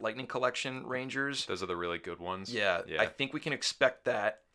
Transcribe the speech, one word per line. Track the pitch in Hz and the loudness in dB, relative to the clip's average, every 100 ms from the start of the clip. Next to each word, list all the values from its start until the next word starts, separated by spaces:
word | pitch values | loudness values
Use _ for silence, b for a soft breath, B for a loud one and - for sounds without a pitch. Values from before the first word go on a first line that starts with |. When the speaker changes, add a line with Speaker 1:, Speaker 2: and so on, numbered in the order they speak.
Speaker 1:
Lightning | 110 113 127 | -4 -4 -4
Collection | 127 127 123 135 131 117 | 0 0 0 -4 -4 -4
Rangers. | 127 131 127 139 135 - | -4 -4 -2 0 0 -2
Speaker 2:
Those | 95 | -2
are | 92 | -2
the | 87 | -2
really | 87 85 | 0 -2
good | 90 85 | -4 -6
ones? | 87 92 98 | -4 -4 -4
Speaker 1:
Yeah, | 120 101 90 - | 0 4 2 2
Speaker 2:
Yeah. | 80 | 2
Speaker 1:
I | 113 | 2
think | - 135 | 0 -4
we | 151 | -2
can | 160 | -4
expect | 135 - - 131 - - | -2 -2 4 4 4 0
that | 117 104 - _ | 2 2 -2 _